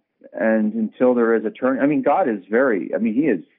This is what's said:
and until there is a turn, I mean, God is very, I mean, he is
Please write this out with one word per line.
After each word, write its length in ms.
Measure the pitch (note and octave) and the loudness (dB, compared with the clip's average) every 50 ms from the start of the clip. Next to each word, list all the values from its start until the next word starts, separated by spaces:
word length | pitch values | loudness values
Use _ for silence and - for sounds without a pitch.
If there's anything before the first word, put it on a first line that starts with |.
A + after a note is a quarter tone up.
| _ _ _ _ - - | _ _ _ _ -20 -14
and 400 | - - G#2+ A2+ A2 A2 G#2+ G#2+ G#2 | -6 -2 0 0 2 2 0 -2 -2
until 400 | A2+ A2 G#2 - - B2+ B2+ B2 | -2 -4 -4 -2 0 2 2 4
there 200 | A#2+ A#2 A2+ A2+ | 4 2 2 2
is 100 | A2 A2 | 2 0
a 60 | G#2 | -4
turn, 300 | G#2 - B2+ B2+ C3+ - | -4 -2 -2 -2 0 0
I 60 | C3+ | 0
mean, 160 | D3 D3+ C3+ | 0 0 0
God 260 | B2+ C#3+ D3 F#3+ F#3 B2+ | 0 0 2 2 0 0
is 160 | G#2+ G2 - - | -2 -4 -4 -2
very, 400 | G#2+ A#2+ C#3 C3 G#2+ - B1+ - - | 0 0 2 2 0 -2 -4 -4 -4
I 40 | F#2 | -2
mean, 160 | A2+ A#2 G#2 | -2 -2 0
he 80 | B2+ | 0
is 180 | - D3 G2+ E2 - _ _ | 0 0 0 -2 -4 _ _